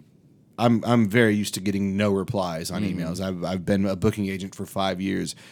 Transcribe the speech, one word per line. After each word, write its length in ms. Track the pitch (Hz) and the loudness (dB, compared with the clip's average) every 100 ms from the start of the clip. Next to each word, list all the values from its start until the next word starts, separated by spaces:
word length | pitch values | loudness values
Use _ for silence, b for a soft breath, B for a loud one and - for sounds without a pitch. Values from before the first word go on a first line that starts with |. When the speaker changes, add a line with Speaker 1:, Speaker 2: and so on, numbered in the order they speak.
| _ _ _ _ _ - | _ _ _ _ _ 0
Speaker 1:
I'm, 240 | 120 113 110 | 2 4 4
I'm 240 | 120 104 | 4 4
very 260 | 117 113 104 | 4 4 4
used 180 | 101 104 | 0 -4
to 40 | |
getting 380 | 98 98 98 98 | -2 0 0 2
no 140 | 104 | 2
replies 600 | 98 90 101 90 82 85 | 2 0 -2 -2 -4 -6
on 120 | 90 | -4
Speaker 2:
Mm-hmm. 160 | 98 87 | -4 -2
Speaker 1:
emails. 200 | 82 87 | -4 -4
I've, 220 | 95 90 | -4 -4
I've 220 | 85 92 85 | -4 -4 0
been 200 | 98 98 | 2 2
a 100 | 92 | 2
booking 320 | 107 107 98 | 0 0 -4
agent 260 | 95 95 - | -4 -8 -10
for 100 | 95 | -8
five 360 | 98 95 92 | -4 -2 -2
years. 340 | 98 95 85 - b | -2 -2 -4 -8 b